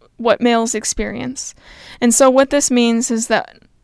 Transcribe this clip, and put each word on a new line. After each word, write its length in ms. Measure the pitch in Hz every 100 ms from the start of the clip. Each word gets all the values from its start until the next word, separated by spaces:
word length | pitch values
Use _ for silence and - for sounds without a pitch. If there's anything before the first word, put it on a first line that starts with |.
| _ -
what 240 | 226 -
males 340 | 240 233 226
experience. 800 | 214 220 - 208 202 254 262 - - - - - -
And 140 | 240
so 160 | 226 269
what 200 | 262 269
this 200 | 285 -
means 400 | 247 233 226 254
is 160 | 226 226
that 320 | 226 - - _ _